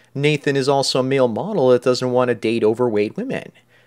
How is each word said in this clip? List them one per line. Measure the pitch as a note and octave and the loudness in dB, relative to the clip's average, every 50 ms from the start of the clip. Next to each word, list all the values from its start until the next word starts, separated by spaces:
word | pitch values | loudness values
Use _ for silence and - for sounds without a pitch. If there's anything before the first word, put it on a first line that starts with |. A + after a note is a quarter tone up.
| _ _ - | _ _ -6
Nathan | C3+ C#3+ D3+ D3+ C#3+ - D3 C#3 | -2 0 0 0 0 0 -2 0
is | C#3 B2+ C#3+ | 0 0 0
also | C#3 C#3 C3 - - C3+ | 2 0 0 0 0 0
a | B2+ | 0
male | C3 C3+ C3+ B2+ A#2+ | 0 2 2 2 0
model | G#2+ A2 D3 G#3 G#3+ E3+ C3 B2+ | 0 -2 -6 -4 -2 0 4 4
that | B2 A#2+ - | 4 4 4
doesn't | B2+ B2+ A#2+ C3 B2+ | 2 0 0 0 -2
want | B2 B2+ B2+ B2 | 0 0 0 0
to | A#2+ | -2
date | G2+ - A2 A#2+ A2+ G#2+ | -2 -2 -2 -2 0 0
overweight | G#2+ A2+ A#2+ B2 A#2+ G#2+ G#2 G#2 A2 - | 0 0 0 0 0 0 0 -2 -2 -4
women, | F#3 B3 C4+ B2 D#2 - - - _ _ _ _ _ _ | -8 -8 -8 -8 -8 -10 -12 -18 _ _ _ _ _ _